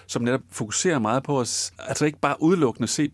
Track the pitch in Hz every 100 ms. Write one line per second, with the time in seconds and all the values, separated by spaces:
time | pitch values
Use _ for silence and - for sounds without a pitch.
0 | - 127 117 127 - - 110 - 190 151
1 | 107 123 135 143 117 - - - - 123
2 | 151 151 143 - 156 180 131 - 113 -
3 | 147